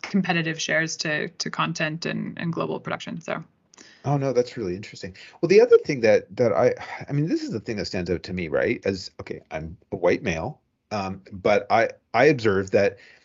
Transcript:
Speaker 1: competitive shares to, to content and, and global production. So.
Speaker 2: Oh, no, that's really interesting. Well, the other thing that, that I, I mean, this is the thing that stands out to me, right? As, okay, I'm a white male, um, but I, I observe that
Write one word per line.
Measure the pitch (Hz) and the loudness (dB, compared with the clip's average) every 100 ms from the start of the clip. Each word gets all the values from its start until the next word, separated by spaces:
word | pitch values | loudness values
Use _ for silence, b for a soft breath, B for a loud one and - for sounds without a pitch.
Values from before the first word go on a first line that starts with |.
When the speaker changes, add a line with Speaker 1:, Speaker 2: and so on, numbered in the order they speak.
Speaker 1:
competitive | - 202 180 170 160 160 | -2 0 2 0 -2 -4
shares | - 156 160 - | -2 -2 -2 -4
to, | 165 151 165 | -4 -4 -6
to | - 170 | -8 -8
content | - 156 165 156 160 - | -4 -4 -2 -4 -4 -6
and, | - - - | -6 -6 -6
and | 170 | -6
global | 165 160 160 | -4 -4 -6
production. | - 170 - 170 | -6 -8 -8 -10
So. | - 165 165 _ _ B B B | -8 -8 -10 _ _ B B B
Speaker 2:
Oh, | 131 143 | -2 0
no, | 135 | 2
that's | 123 120 - | 2 0 -4
really | 95 90 | -6 -6
interesting. | 110 - 92 B B B | -10 -14 -14 B B B
Well, | 160 | 4
the | 196 | 6
other | 233 226 | 8 8
thing | - 139 | 6 2
that, | 110 104 - 98 | 4 4 2 0
that | 120 | 2
I, | 87 123 - B B - | 4 2 2 B B -4
I | |
mean, | 143 156 | -2 0
this | 330 | -2
is | 311 | -4
the | 120 | -6
thing | - 104 | -6 -6
that | - | -4
stands | 98 87 | -4 -2
out | 85 | -4
to | - | -4
me, | 92 82 | -6 -2
right? | 69 80 123 | 0 0 0
As, | 98 95 - - | -2 -4 -8 -16
okay, | - - - | -14 -14 -10
I'm | 78 80 87 _ | -10 -10 -14 _
a | 98 | 0
white | 87 - | 2 2
male, | 113 80 110 - _ _ _ | 0 -4 -6 -10 _ _ _
um, | 104 95 95 - | -6 -6 -8 -14
but | 98 110 101 - | -4 2 2 4
I, | 107 113 - _ | 2 2 -2 _
I | 113 147 | 4 4
observe | 143 110 95 95 | 4 2 0 2
that | 110 101 - b b | 2 2 0 b b